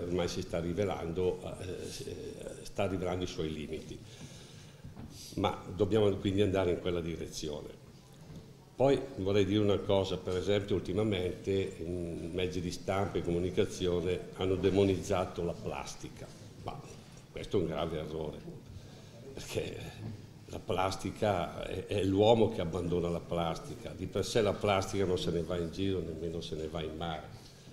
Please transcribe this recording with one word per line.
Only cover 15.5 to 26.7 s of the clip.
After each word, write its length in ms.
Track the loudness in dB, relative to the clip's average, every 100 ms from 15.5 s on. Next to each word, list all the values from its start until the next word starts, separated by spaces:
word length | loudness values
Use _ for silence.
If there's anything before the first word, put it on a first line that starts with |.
plastica, 760 | -2 -6 -6 -8 -10 -12 -12 -14 -14 -16 -10
ma 180 | -10 -10 -14 -16 -18 -20 -14
questo 260 | -10 0 2
è 20 |
un 60 | 2
grave 320 | 0 0 -2
errore, 400 | -4 -4 -4 -6 -12 -14 -14 -16 -16 -18 -18 -16 -14
perché 920 | -12 -6 -4 -4 -8 -10 -10 -10 -10 -14 -18 -12
la 120 | -12
plastica 1040 | -2 0 2 0 -6 0 2 2 0 -4
è, 220 | -6 -6 -2
è 180 | 0
l'uomo 460 | 4 8 8 10 8
che 100 | 4
abbandona 480 | 0 0 2 2 2
la 100 | 0
plastica, 760 | -2 0 0 -2 -6 -10 -10 -8
di 100 | -4
per 180 | -2
sé 160 | 2 4
la 120 | 4
plastica 520 | 2 4 4 2 0
non 140 | 2 2
se 140 | 2
ne 100 | 0
va 140 | 0 -2
in 160 | -2
giro, 260 | -2 0 0
nemmeno 420 | -2 -6 -6 -6
se 140 | -6
ne 140 | -6
va 120 | -4